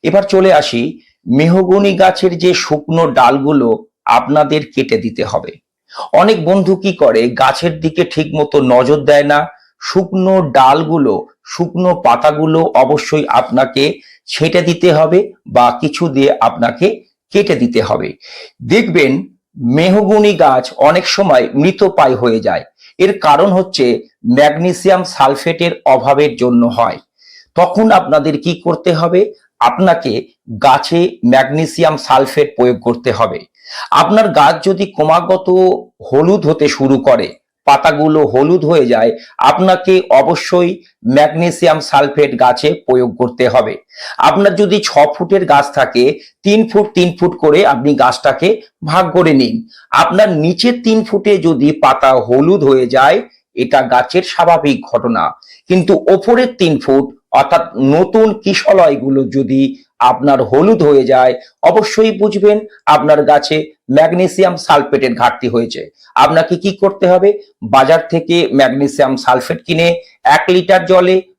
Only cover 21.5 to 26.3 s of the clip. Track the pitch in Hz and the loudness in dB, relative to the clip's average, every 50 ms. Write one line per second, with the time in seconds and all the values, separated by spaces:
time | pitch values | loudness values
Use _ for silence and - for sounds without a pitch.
21.5 | - 135 151 185 185 - 208 185 - - 151 131 127 - 120 120 113 113 - 104 | -2 0 0 0 2 2 0 0 2 2 0 0 0 0 0 -2 -2 0 -2 -2
22.5 | 87 - - _ _ _ _ - _ - 185 190 202 190 - 156 143 147 180 202 | -4 -4 -8 _ _ _ _ -20 _ -2 0 0 0 0 0 2 2 2 2 2
23.5 | 185 185 180 185 - - 135 123 117 - - _ _ _ - 113 123 135 147 151 | 2 0 -2 -2 -2 -2 0 0 0 -4 -6 _ _ _ -4 -2 2 2 2 2
24.5 | 151 160 170 180 175 - - 190 190 185 180 175 - - 143 135 139 139 - 170 | 2 0 -2 -4 -4 -2 0 0 0 0 -2 -6 -2 0 0 0 0 -2 -4 -6
25.5 | 165 160 170 175 170 - _ - 131 127 117 135 143 135 147 151 | -4 -2 -4 -4 -4 -4 _ 0 0 2 2 0 2 2 2 0